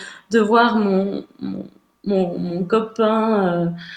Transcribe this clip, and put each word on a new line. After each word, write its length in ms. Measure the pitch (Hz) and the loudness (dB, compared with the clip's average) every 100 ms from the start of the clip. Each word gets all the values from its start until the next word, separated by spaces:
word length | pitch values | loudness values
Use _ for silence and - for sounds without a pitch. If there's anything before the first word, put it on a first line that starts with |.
| - - - | -14 -18 0
de 80 | 226 | 2
voir 380 | 208 233 233 220 | 4 4 4 2
mon, 460 | 202 190 196 - - - | 2 2 0 -4 -10 -12
mon, 260 | 196 196 - _ _ _ | -10 -10 -12 _ _ _
mon... 340 | - 196 175 180 | -2 0 0 -2
mon 260 | 180 175 | -4 -4
copain, 1080 | 175 220 220 - 220 220 220 214 180 175 170 170 - | 0 0 -2 0 0 2 0 2 0 0 -2 -4 -12